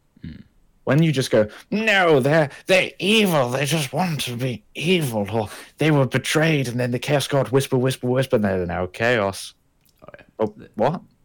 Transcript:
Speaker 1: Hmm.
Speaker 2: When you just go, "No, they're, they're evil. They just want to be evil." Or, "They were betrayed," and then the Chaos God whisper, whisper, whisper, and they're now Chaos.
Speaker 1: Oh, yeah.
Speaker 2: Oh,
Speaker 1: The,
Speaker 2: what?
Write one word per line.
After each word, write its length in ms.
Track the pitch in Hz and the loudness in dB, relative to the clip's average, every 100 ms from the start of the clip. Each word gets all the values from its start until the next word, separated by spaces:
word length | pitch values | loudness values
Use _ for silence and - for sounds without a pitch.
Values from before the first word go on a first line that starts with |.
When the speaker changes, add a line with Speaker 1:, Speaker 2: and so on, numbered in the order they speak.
| _ _ | _ _
Speaker 1:
Hmm. 140 | - 78 - _ _ _ | -18 -18 -20 _ _ _
Speaker 2:
When 180 | - 143 | 0 2
you 80 | 165 | 4
just 220 | 131 123 | 2 0
go, 160 | 117 107 - - | 2 0 -4 -6
"No, 480 | 202 220 196 175 147 | -4 0 2 4 4
they're, 280 | 131 160 143 - - | 4 2 0 -4 0
they're 240 | 185 123 - | 0 0 -4
evil. 480 | 190 220 202 156 120 | 0 2 4 2 0
They 160 | 131 143 | -2 -2
just 260 | 160 135 | -2 -2
want 280 | 147 180 147 | -4 -2 -4
to 160 | - 120 | -6 -6
be 260 | 131 117 _ - | -6 -6 _ -6
evil." 520 | 156 180 143 110 98 | -2 0 0 -4 -2
Or, 160 | 113 101 - - - | -4 -4 -8 -14 -2
"They 120 | 151 | 2
were 160 | 147 127 | 2 2
betrayed," 640 | 127 - 156 160 151 127 | -2 -2 0 2 0 -2
and 100 | 117 | -4
then 140 | 123 | -2
the 80 | 120 | -4
Chaos 260 | - 143 - | 0 -2 0
God 220 | 139 120 | -2 0
whisper, 280 | 131 131 131 | 0 0 0
whisper, 300 | 131 - 127 | 0 -2 -2
whisper, 300 | 127 131 120 | -2 0 2
and 80 | |
they're 200 | 104 95 87 | 2 0 -2
now 200 | 87 90 | -4 -6
Chaos. 680 | - 117 120 98 98 - - _ _ _ _ | -2 0 2 0 -4 -12 -20 _ _ _ _
Speaker 1:
Oh, 40 | - - | -20 -20
yeah. 80 | - - | -12 -4
Speaker 2:
Oh, 160 | 110 - | -4 -6
Speaker 1:
The, 140 | - - | -12 -2
Speaker 2:
what? 260 | 120 175 - _ | -2 -2 -10 _